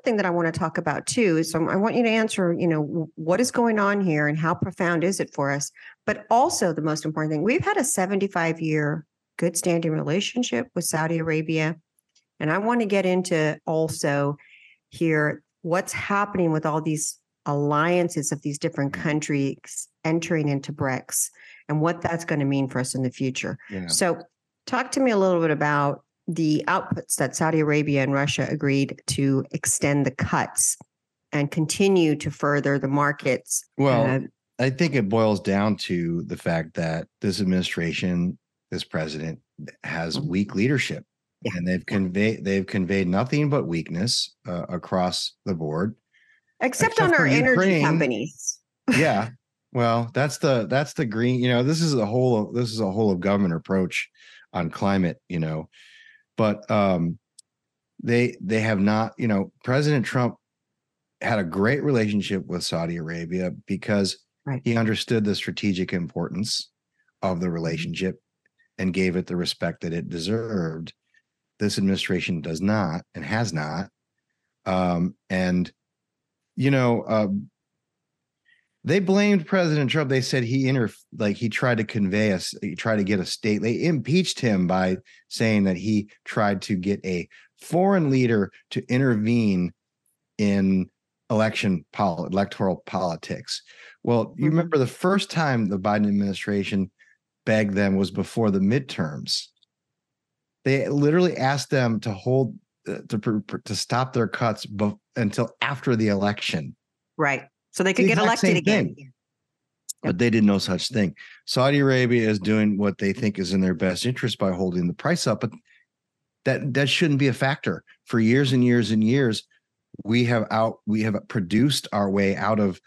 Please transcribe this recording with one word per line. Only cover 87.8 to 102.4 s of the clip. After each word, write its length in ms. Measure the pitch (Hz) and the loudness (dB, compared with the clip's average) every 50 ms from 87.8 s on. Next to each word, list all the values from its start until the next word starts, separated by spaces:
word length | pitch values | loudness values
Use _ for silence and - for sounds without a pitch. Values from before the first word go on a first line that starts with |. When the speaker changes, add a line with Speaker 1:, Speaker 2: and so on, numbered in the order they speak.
| 185 196 202 185 160 143 | 2 4 4 2 2 2
Speaker 2:
leader 420 | 135 131 127 117 117 104 98 92 - _ _ _ - | 4 4 4 4 2 2 0 0 -4 _ _ _ -8
to 120 | 127 - - 120 | -8 -4 0 0
intervene 800 | 127 139 131 120 104 107 110 120 120 113 104 98 90 90 87 - _ _ _ _ _ _ _ _ _ _ _ _ | 2 2 2 2 2 2 2 2 2 2 2 2 2 0 -2 -4 _ _ _ _ _ _ _ _ _ _ _ _
in 540 | - 107 101 101 101 95 95 95 92 90 - - _ _ _ _ _ _ - | -2 0 2 2 2 2 2 2 2 0 -2 -6 _ _ _ _ _ _ -2
election 540 | 117 107 107 110 107 - - 104 95 82 - _ - | 0 2 2 0 0 0 0 0 0 -2 -4 _ -4
pol-, 340 | - 107 95 85 80 87 | -2 -2 0 0 -2 -4
electoral 560 | - 90 98 101 95 - - 110 95 87 82 - | -2 -2 -2 -2 -2 -2 -2 -2 0 -2 -2 -6
politics. 800 | - - 92 90 90 82 80 - - 90 - - - - - - - - - - - - _ - | -6 -4 -2 -2 -2 -4 -6 -8 -10 -10 -10 -10 -10 -12 -12 -12 -16 -20 -20 -20 -20 -20 _ -2
Well, 320 | - 120 117 107 107 - | 0 0 2 0 -2 -2
you 80 | - 147 | -2 0
Speaker 1:
Mm-hmm. 60 | 147 | 2
Speaker 2:
remember 280 | 156 165 170 170 160 147 | 2 2 2 2 2 2
the 80 | 131 | 2
first 440 | 123 - - - 180 196 202 196 - | 0 -2 -2 0 0 2 2 0 -2
time 360 | - 160 165 147 131 117 110 92 | -2 -2 0 2 2 2 0 0
the 100 | 101 98 | -2 -2
Biden 280 | 92 104 104 104 104 | 0 0 2 2 2
administration 840 | 104 101 101 101 98 95 - - - 101 101 98 - 107 98 95 92 - _ _ _ _ _ _ _ _ _ _ | 2 2 2 0 0 -2 -4 -4 -2 -2 -2 -2 0 0 -2 -2 -2 -6 _ _ _ _ _ _ _ _ _ _
begged 280 | - 110 107 110 101 95 | 0 2 2 2 2 0
them 220 | 101 104 98 98 | 0 2 2 2
was 140 | 95 98 87 | 2 0 0
before 400 | - - 95 - - 120 113 107 | -2 -4 -6 -4 -2 0 0 2
the 80 | 95 98 | 2 2
midterms. 880 | 95 98 117 135 131 - - - 90 78 73 - 69 - - - - - _ _ _ _ _ _ _ _ _ _ _ _ _ _ _ _ _ _ _ _ _ _ - | 2 2 2 2 0 -4 -6 -6 -4 -4 -6 -8 -6 -6 -6 -6 -6 -10 _ _ _ _ _ _ _ _ _ _ _ _ _ _ _ _ _ _ _ _ _ _ 0
They 240 | 135 135 139 - - | 0 2 2 0 0
literally 480 | 139 143 143 147 156 180 180 175 143 | 2 2 4 4 4 4 4 4 2
asked 340 | - 127 135 143 135 - - | 0 0 0 0 -2 -2 -2
them 300 | - 135 127 117 113 107 | 0 2 2 2 0 0
to 120 | - 113 101 | -2 -4 -6
hold, 420 | 92 - 131 127 131 | -4 -2 0 2 2